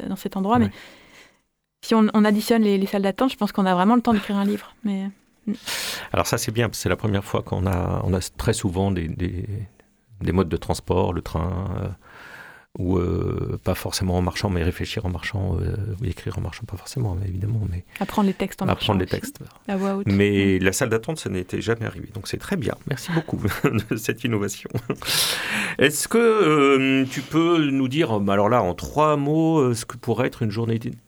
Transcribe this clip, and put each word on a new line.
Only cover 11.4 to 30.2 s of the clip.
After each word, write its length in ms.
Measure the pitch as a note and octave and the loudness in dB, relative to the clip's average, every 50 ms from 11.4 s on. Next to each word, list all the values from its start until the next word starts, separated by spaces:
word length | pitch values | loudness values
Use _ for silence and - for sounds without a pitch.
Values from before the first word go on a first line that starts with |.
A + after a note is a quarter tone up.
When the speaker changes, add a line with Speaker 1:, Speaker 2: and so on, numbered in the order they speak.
| E2 F2 F#2 F2+ F#2+ F#2+ F#2 - F#2+ | -2 -2 -2 -4 -4 -4 -6 -4 -6
Speaker 2:
euh, 60 | G2 F#2 - _ - - - - - - - - - - - - _ _ - | -6 -8 -10 _ -20 -20 -20 -20 -20 -20 -20 -20 -20 -20 -20 -20 _ _ -4
ou, 200 | F#2+ F2+ F#2 F2+ | -2 0 0 2
euh, 640 | F2 F2 F2 F2+ F2+ F2+ F2 F2+ F2+ - - G2+ - | 2 0 0 -2 -2 -2 -2 -4 -4 -4 -6 -4 -4
pas 120 | - F#2 | -4 -4
forcément 400 | - - F#2+ - - F#2+ F#2 F2+ | -2 -4 -6 -4 -2 -2 0 2
en 60 | F2+ F2+ | 2 0
marchant, 260 | F2 - - - G2+ | 0 0 -2 -2 -2
mais 120 | F2+ F2 D#2+ | 0 0 0
réfléchir 400 | F2 - - F2 - - - - | 0 0 -2 -6 -6 -4 -4 -4
en 20 | F2+ | -4
marchant, 460 | F2+ F2 - - - G2 F#2+ F#2+ F2+ F2+ | -4 -4 -6 -6 -4 -2 -2 -2 -2 0
euh, 160 | F2+ F2 F2 G#2 G2 G#2 G2 F#2 | -2 -2 -2 -2 -4 -4 -6 -4
ou 60 | - | -4
écrire 320 | F#2+ F2 - - - - F2+ | -6 -6 -6 -6 -6 -6 -6
en 20 | |
marchant, 240 | F2 E2+ - - A2+ | -6 -6 -8 -10 -10
pas 100 | - - | -12 -12
forcément, 400 | F#2 - - - C3+ B2 G#2 F2+ F2+ | -12 -12 -10 -6 -4 -2 -2 -2 -2
mais 80 | G2 F#2+ | -4 -4
évidemment. 320 | F2 F2+ G2 G#2 A2+ A2 G2+ F2+ | -4 -4 -2 -2 -2 -2 -2 -2
Mais 140 | F2 F2 - - - - | -4 -6 -8 -10 -8 -8
Speaker 1:
Apprendre 260 | G3 - - A3 G3+ | -6 -4 0 2 2
les 80 | F#3+ F#3 | 2 2
textes 280 | - G3 F#3+ - - F#3+ | 0 -4 -6 -6 -4 -2
en 20 | |
Speaker 2:
apprendre 120 | C#3 G2 - | 0 0 0
Speaker 1:
marchant 140 | - - G#2 | 0 0 2
Speaker 2:
les 100 | F#2+ F#2 | 2 2
Speaker 1:
aussi, 280 | - - F#2+ - - - | 0 -2 -4 -4 -8 -12
Speaker 2:
textes. 60 | - - - - - _ - | -14 -18 -20 -20 -16 _ -6
Speaker 1:
à 80 | G3+ | -4
voix 180 | F#3+ G3 G3 G3 | -2 -2 -2 -2
haute. 100 | G3 G3+ G2+ | -2 0 2
Speaker 2:
Mais 500 | G2 G2 G2+ G#2 G2+ G2 G2 G2 F#2+ F#2 | 4 4 4 4 4 4 4 4 4 4
Speaker 1:
Mm. 40 | F#2 | 4
Speaker 2:
la 80 | F#2+ F#2+ | 2 2
salle 160 | - C3+ A#2 | 2 0 0
d'attente, 300 | A2+ A2+ A2+ - D#3 D#3 | 0 0 0 -2 -6 -6
ça 120 | - G#2 | -6 -4
n'était 300 | F#2+ F#2 F2+ - - G2+ | -4 -4 -4 -4 -6 -4
jamais 240 | - G#2+ A#2 A2 A2 | -2 -2 -2 -2 -2
arrivé, 220 | G#2+ - - - - - | -6 -8 -8 -12 -12 -12
donc 120 | G#2 G2+ | -12 -8
c'est 120 | - - - | -8 -8 -8
très 180 | - - G3+ | -4 -4 -4
bien. 180 | F3+ A#2+ - - - - C#3+ | -2 -2 -4 -4 -6 -6 -6
Merci 240 | C#3 B2+ - - E3+ | -6 -6 -6 -2 -2
beaucoup 260 | E3 D#3+ - - - | -2 -2 -2 -4 -2
<laughs> 520 | - G2+ - - - C#3 A#2 G#2 - - | -2 -2 -2 0 0 0 0 0 -2 -2
de 60 | B2 | -4
cette 280 | A2 - - A2+ - - | -4 -2 -4 -4 -4 -2
innovation. 460 | B2 A2+ G#2 G2+ G2+ - - - - - A2+ - - - - - - - - - - - - - - - G#3+ G3+ - - - | -2 -2 0 -2 -4 -6 -8 -12 -8 -8 -8 -6 -6 -8 -6 -4 -4 -2 0 0 -2 -2 -4 -4 -4 -4 -4 -4 -4 0 2
Est-ce 300 | B2+ D3 - - - - | 2 2 2 0 -2 0
que, 100 | - A#3 | 2 4
euh, 840 | A#3 A3+ A3 A3 F#3+ D#3 D3+ D3+ C#3 C#3 C#3 C3+ C3+ C3+ C3+ C3+ C3+ C3 | 4 4 4 4 4 4 6 6 6 6 6 6 4 4 4 2 2 0
tu 100 | - C#3+ | -2 -8
peux 500 | B2 - D3+ D#3+ E3 E3+ F3 E3 D3+ C#3+ | -8 -2 2 2 4 4 4 4 4 2
nous 160 | C3+ C3+ C3 B2 | 2 0 0 0
dire, 220 | B2+ D#3 E3+ A#2 A2 G2+ G2+ G2 | 2 0 0 2 2 0 2 2
alors 200 | G2 G2+ G2+ G#2 | 4 4 4 4
là, 140 | A#2+ B2 G2+ | 4 4 2
en 120 | F2+ E2+ | 2 0
trois 420 | - - - - C#3+ D3+ D#3 D3+ | -4 -6 -4 0 2 4 4 4
mots, 420 | D3 C#3 C#3+ D3+ D#3+ D#3+ D#3+ E3 D#3 | 2 2 2 2 2 4 4 4 4
euh, 160 | C3+ B2+ A#2+ | 4 4 2
ce 100 | A2+ - | 0 -4
que 120 | - - | -8 -12
pourrait 300 | A#2+ - - A2+ G#2+ | -8 -4 -2 0 0